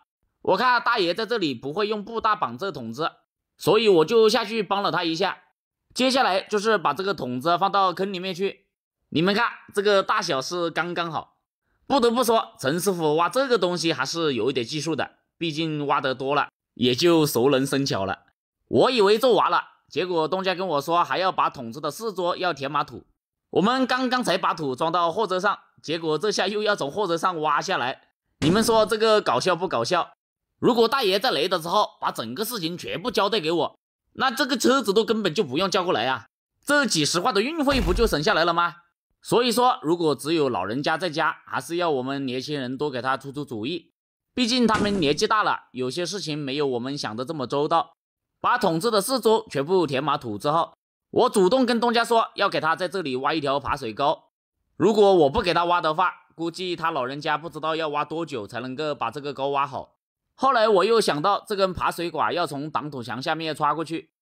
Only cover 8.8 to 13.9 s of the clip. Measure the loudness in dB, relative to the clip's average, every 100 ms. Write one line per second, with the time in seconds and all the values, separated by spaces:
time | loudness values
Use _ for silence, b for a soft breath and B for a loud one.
8.8 | _ _ _ 0 2 2 0 -4 -10 -2
9.8 | 2 2 2 0 0 -2 -4 -4 -4 -2
10.8 | -4 -4 -6 -6 -8 _ _ _ _ _
11.8 | 0 2 4 2 2 2 0 -4 -2 0
12.8 | 0 0 2 2 2 0 2 2 0 0
13.8 | -2